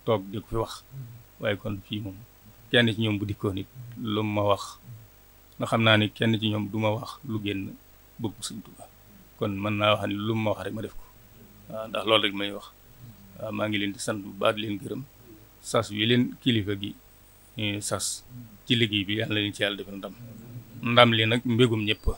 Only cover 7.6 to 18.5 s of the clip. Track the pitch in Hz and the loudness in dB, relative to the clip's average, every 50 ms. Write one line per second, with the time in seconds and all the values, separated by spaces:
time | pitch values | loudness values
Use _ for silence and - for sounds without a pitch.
7.6 | 98 104 - - - - - - - - - - 117 104 92 - - - 113 107 | -6 -8 -12 -16 -20 -20 -20 -20 -20 -20 -12 -6 -6 -6 -6 -8 -12 -10 -10 -12
8.6 | - - - - - - - - - - - - - - - - 110 104 98 98 | -14 -16 -20 -20 -20 -20 -20 -20 -20 -20 -20 -20 -20 -20 -8 -4 -4 -4 -2 -2
9.6 | 101 107 104 104 104 107 104 101 101 101 101 101 104 110 113 110 110 107 101 - | -2 -2 0 2 4 4 4 4 2 -4 -4 -2 -2 -2 -2 0 0 0 -2 -2
10.6 | 92 101 - 110 104 - - - - - - - - - - - - - - - | -4 -8 -8 -8 -10 -10 -10 -14 -16 -16 -20 -20 -20 -20 -20 -20 -20 -20 -20 -20
11.6 | - - - 110 110 113 104 107 95 107 110 107 101 104 98 98 101 101 101 101 | -18 -14 -10 -10 -8 -6 -6 -4 2 4 4 4 4 2 -2 -4 -6 -6 -8 -12
12.6 | - - - - - - - - 123 117 107 - - - - - - 110 104 104 | -14 -16 -20 -20 -20 -20 -20 -20 -20 -20 -20 -20 -20 -20 -14 -10 -8 -6 -4 -2
13.6 | 107 107 107 101 101 101 98 - - - 110 104 95 101 98 98 107 107 110 107 | -2 0 0 0 -2 -2 -4 -6 -6 -6 -6 -6 -8 -12 -6 0 0 0 0 0
14.6 | 107 113 104 95 - - 104 123 139 - - - - - - - - - - - | -4 -6 -6 -6 -6 -8 -8 -10 -10 -14 -20 -20 -20 -20 -20 -20 -20 -20 -20 -18
15.6 | - - - 120 107 - 104 104 107 113 123 123 123 - - - - 135 117 110 | -10 -2 0 0 0 0 -2 0 2 4 6 4 4 2 -2 -2 0 2 2 2
16.6 | 95 101 101 98 101 - - - - - - - - - - - - - - - | 2 0 -4 -4 -4 -10 -10 -12 -20 -20 -20 -20 -20 -20 -20 -20 -20 -16 -8 -4
17.6 | 107 104 101 101 101 - 110 95 - - - - - - - 123 117 - | -4 -4 -4 -4 -2 -4 -2 -2 -2 -4 -6 -8 -12 -16 -18 -18 -18 -18